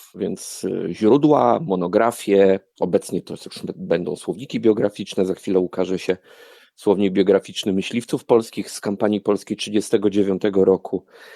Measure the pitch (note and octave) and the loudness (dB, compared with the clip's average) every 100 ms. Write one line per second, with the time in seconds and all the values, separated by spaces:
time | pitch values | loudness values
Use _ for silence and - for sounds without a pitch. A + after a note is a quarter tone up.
0 | - - F#2+ F#2+ - - F#2 F#2+ F2+ F2 | -20 -8 -8 -8 -12 -10 -8 -6 -6 0
1 | G#2+ C#3 D3+ C#3+ B2 A2+ F2 F#2 F2+ G#2 | 4 4 4 4 4 2 0 -2 0 2
2 | A#2 A#2 - G2 G2 F#2+ - _ F#2 G2 | 2 0 2 6 6 4 -4 _ -2 -2
3 | - F2+ - D#2+ - - F2 E2+ F#2 E2+ | -2 -8 -8 -14 -14 -14 -12 -12 -4 -4
4 | F2 E2 - F2+ C#3 B2 A2+ G#2+ A2+ - | -2 -8 -8 -10 -8 0 2 2 0 -4
5 | G2+ - F#2 F2 - F#2 F2+ - F2+ F#2 | -10 -4 -2 -4 0 0 0 -4 -4 -4
6 | - F#2 _ - - - _ _ - F#2+ | -4 -6 _ -20 -20 -20 _ _ 0 2
7 | G2+ F#2 F#2 G2 - - A2 F#2+ - A#2 | 2 2 4 2 2 -6 -2 -2 -2 -6
8 | - C#3 - A#2+ A2+ - G2 - A2 G2+ | -4 -8 2 2 2 -8 -10 -8 -6 -2
9 | A2 G#2 - G2+ - G#2 - G#2 - A2 | 0 0 0 -2 -2 -8 -2 -2 0 0
10 | G2+ G2 G2 F#2 G#2+ G2 F#2+ F#2 - F#2+ | 2 0 0 0 0 2 2 2 0 -10
11 | - - - | -10 -20 -20